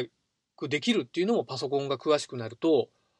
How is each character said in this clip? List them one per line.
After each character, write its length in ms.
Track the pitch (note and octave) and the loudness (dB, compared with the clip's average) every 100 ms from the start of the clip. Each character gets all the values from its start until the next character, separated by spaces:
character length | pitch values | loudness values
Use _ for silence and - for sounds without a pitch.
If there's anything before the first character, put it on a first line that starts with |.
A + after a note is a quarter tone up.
| B2 _ _ _ _ _ | 0 _ _ _ _ _
く 140 | D3 | -4
で 100 | D3 | 0
き 140 | A#3 | 2
る 80 | G#3+ | 0
っ 40 | B2 | -2
て 160 | E3 | -2
い 20 | |
う 20 | F#3+ | 0
の 80 | |
も 100 | G#3+ | 0
パ 140 | A#2+ C3 | -2 -6
ソ 120 | C3+ | -2
コ 120 | C#3 | -2
ン 80 | C#3 | -2
が 80 | C3 | -2
詳 180 | D#3 D3 | 2 0
し 80 | - | 0
く 100 | B2+ | -10
な 100 | A2 | -10
る 80 | A#2+ | -2
と 340 | E3 C#3 - _ _ | 2 4 2 _ _